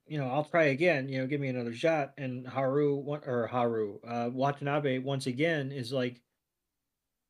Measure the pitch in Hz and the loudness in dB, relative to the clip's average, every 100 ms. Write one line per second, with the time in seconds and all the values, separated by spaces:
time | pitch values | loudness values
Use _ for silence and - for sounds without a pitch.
0 | - 151 131 135 151 170 156 131 175 147 | -8 -4 -2 -2 2 4 4 4 4 4
1 | 131 131 131 143 139 127 117 117 160 160 | 0 -2 -2 -2 -2 -2 -4 0 2 2
2 | 135 - 131 123 127 127 135 139 147 143 | 0 -4 -8 -6 -6 0 2 4 4 2
3 | 139 147 147 123 110 123 120 117 107 101 | -2 -6 -2 -2 0 2 2 2 -2 -4
4 | 117 117 120 127 139 143 143 147 147 131 | -6 -4 -2 0 0 0 0 0 2 0
5 | 131 139 135 123 160 160 135 139 113 135 | 0 -2 -2 0 0 0 -2 -6 -4 -2
6 | 127 123 _ _ _ _ _ _ _ _ | -2 -4 _ _ _ _ _ _ _ _
7 | _ _ _ | _ _ _